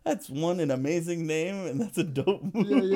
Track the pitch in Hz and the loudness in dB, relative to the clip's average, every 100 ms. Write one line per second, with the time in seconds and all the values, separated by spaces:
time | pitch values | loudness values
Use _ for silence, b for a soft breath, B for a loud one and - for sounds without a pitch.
0 | - 277 - 135 165 180 151 131 139 175 | -4 -4 -4 -2 0 2 0 0 0 0
1 | 170 170 160 156 170 196 170 135 220 - | 0 -2 -2 0 -2 -4 -4 -2 -2 -2
2 | 170 135 131 202 190 226 202 269 190 | -2 0 0 0 0 0 4 4 4